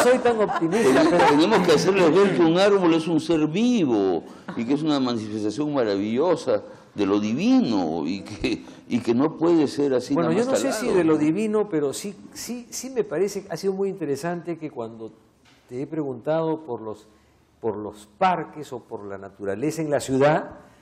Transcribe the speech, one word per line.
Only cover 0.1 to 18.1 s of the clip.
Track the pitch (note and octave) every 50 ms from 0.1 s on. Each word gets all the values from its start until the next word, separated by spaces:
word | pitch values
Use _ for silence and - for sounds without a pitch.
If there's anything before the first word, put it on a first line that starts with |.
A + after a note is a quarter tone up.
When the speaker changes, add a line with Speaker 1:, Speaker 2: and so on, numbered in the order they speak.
| B3+ B3+
Speaker 1:
tan | B3+ A#3+ A#3 G#3+
optimista, | G#3 F3+ - - E3 D#3+ F3+ A3+ A3 - C4 - D#3+
Speaker 2:
Ten-, | -
Speaker 1:
pero | F3 F3 -
Speaker 2:
tenemos | G#4+ - C#3+ E3 G3 A3+ G3+ F3+
que | E3+ D#3
hacerles | C#3+ E3+ F3+ G3 G3 F3+ D#3 D3
ver | F#3+ G3+ G3 E3+
que | F3 E3+
un | D#3+ E3 F3+
árbol | G3 G#3 G3+ G3 F3+ E3+ D#3+
es | E3 D#3+
un | F3+ E3 D3+
ser | - - E3+ D#3 D3+
vivo | D3+ D3+ G3+ A#3 B3 B3 A3+ E3+ C3 A#2 G#2 G2 F#2+ F2 D#2 - - - - - - -
y | - A#2
que | A#2 C#3+
es | C#3+ D#3
una | D#3 D3 C#3
manifestación | C3 B2 A#2+ A2+ G#2+ G#2+ G#2 G#2+ G#2 G#2 G2 C3 D3+ D3+ D3
maravillosa | C#3 A#2+ G#2+ G2 G2 G2+ G#2+ A2+ B2 D#3 F3+ E3 - - C#3 A2 G2+ - - - - - - -
de | - G2+
lo | F#2+ G2+ G#2
divino | G#2 G#2+ A2+ C#3 F#3+ A#3+ C4 C4 G#3+ D3 A2 G2 F2+ D#2 D#2+ E2+ D2
y | D2+ G2+ G2 F#2+
que, | - A2 - - C3 G#2+ - - - - - - -
y | - A#2
que | A2+ A#2+ A#2+
no | A#2+ C#3 D#3+ D#3
puede | - D#3 E3+ F3 D#3+ D3 -
ser | - C#3+ C#3+ C#3+ C3
así | B2 - - C#3+
Speaker 1:
Bueno, | - E3+ -
Speaker 2:
nada | - G3+ A#3+
Speaker 1:
yo | C4
Speaker 2:
más | C4+ - B3
Speaker 1:
no | C#4
sé | B3+
si | - B3
Speaker 2:
talado, | A#3+ G3+ F#3
Speaker 1:
de | E3+
lo | D#3+ D#3
Speaker 2:
¿no? | D3
Speaker 1:
divino, | D3+ D3+ D#3+ G3 A3 G#3+ G#3+ G#3+ G#3 G#3
pero | E3 D#3 C#3+ C3+ C3
sí, | - - G#3 G3 - - - -
sí, | - - - A#3+ B3 A#3 -
sí | - - - C4
me | C4+ B3 G3+
parece, | - D3+ D#3+ F#3+ G3+ G3+ G3 - -
ha | E3
sido | D#3+ - G3 F#3+
muy | G3 G3 G3
interesante | F3+ - D#3+ C#3+ C#3 - - F3 F3 F3 D#3+ F3 E3 D#3+
que | D#3+ D3
cuando | - A#2+ A2+ A2+ A2+ A2+ A2+ G#2+ G#2+ _ _ _ _ _ _ _ _ _ _ -
te | B2 B2 C#3+
he |
preguntado | - D#3 D#3 D3+ C3+ B2+ A#2+ A2 D3 D#3 D#3+ D#3+ D#3+ D#3+ D#3 -
por | - A#2+ A2
los, | A2 A2 G#2 - - _ _ _ _ _ _ _ _ _ _ _
por | - A2+ G2
los | G#2 G#2+ G2 - - - -